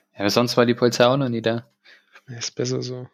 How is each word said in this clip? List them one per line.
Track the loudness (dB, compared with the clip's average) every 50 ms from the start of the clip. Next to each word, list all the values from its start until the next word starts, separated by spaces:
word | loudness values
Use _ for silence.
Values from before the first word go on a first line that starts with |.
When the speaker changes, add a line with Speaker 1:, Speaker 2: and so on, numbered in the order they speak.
| _ _ _
Speaker 1:
ja, | -4
aber | -4 0
sonst | 2 2 2 2 2
war | 2 2
die | 2 2
Polizei | 2 2 2 4 4 4
auch | 4 4
noch | 2 0 -2
nie | -4 -2
da. | -2 -2 -2 -2 -6 _ _ _ _ -20 -20 _ _ _ _ -20 _
Speaker 2:
Ist | -18 -12 -10 -10 -8 -6
besser | -6 -4 -4 -4 -6
so. | -6 -8 -12 -14 -16 -18